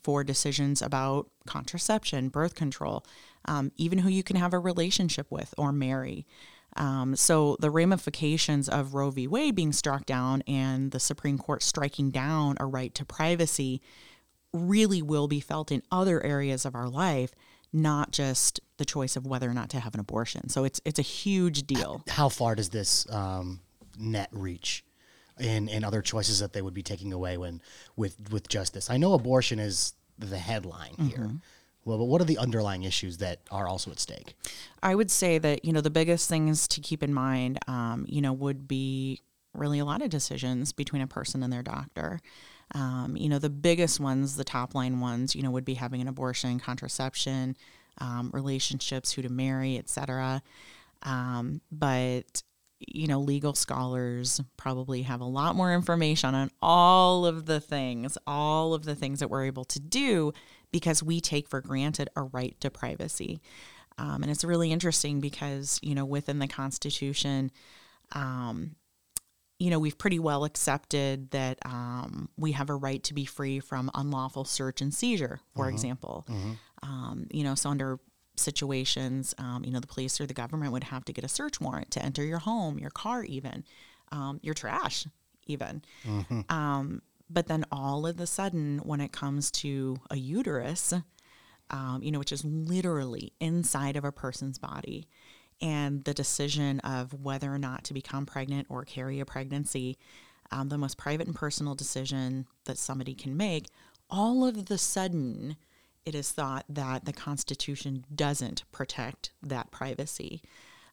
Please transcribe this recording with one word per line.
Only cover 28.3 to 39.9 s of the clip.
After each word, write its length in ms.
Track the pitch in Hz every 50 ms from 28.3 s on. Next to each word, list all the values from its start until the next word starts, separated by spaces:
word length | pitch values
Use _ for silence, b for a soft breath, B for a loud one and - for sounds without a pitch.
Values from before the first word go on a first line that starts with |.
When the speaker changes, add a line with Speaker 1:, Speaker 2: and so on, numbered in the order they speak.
Speaker 2:
with 160 | 107 104 -
justice? 420 | - - 104 92 - - 98 - -
I 100 | 123 131
know 160 | 165 196 190
abortion 440 | 143 117 123 131 131 123 - 123 107
is 360 | 107 104 92 - - - - _ _ _ _ -
the 200 | 104 98 98 92
headline 560 | 85 95 113 107 92 92 80 85 78 62 - -
here. 200 | 156 131 113 131
Speaker 1:
Mm-hmm. 180 | 110 107 123 160 b b b b b b b b -
Speaker 2:
Well, 120 | 117 113
but 80 | 107 120
what 160 | 123 151 175
are 40 | 180
the 120 | 156 156
underlying 460 | - 120 123 110 113 107 101 95 90 92
issues 360 | 95 92 - - 90 85 90
that 220 | 101 90 87 - - -
are 160 | 95 98 98
also 240 | 90 95 92 - -
at 80 | 71 -
stake? 360 | - - - - - - - _ B B B B B B B B -
Speaker 1:
I 120 | 190 190
would 160 | 208 220 185
say 280 | - - 185 175 165 156
that, 260 | 160 151 147 - -
you 80 | 165 160
know, 80 | 156
the 100 | 147 156
biggest 380 | 151 165 160 165 170 165 - -
things 400 | 170 160 156 156 156 151 - -
to 140 | - 156 147
keep 200 | - 160 151 147
in 120 | 143 143
mind, 460 | 131 127 135 131 127 127 127 131 - -
um, 380 | - 127 123 117 117 117 131 -
you 140 | - - 147
know, 140 | 143 135 131
would 340 | 131 139 139 135 135 139 135
be 540 | 139 131 135 135 135 135 135 135 131 - _ _ _ _ _ _ -
really 240 | - 143 147 147 143
a 80 | 147
lot 160 | 143